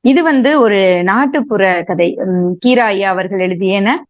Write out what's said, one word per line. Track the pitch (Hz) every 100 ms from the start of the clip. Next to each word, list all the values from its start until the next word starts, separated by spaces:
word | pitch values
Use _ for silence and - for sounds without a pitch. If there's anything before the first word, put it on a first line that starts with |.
இது | 240 277
வந்து | 320 277 254 302
ஒரு | 226 202 190 180
நாட்டுப்புற | 180 214 277 294 - 214 190 180
கதை. | 175 175 175 -
ம், | 190 180 180 180 247
கீரா | 247 226
ஐயா | 196 196
அவர்கள் | 185 185 190
எழுதியன | 185 180 190 196 202 294 285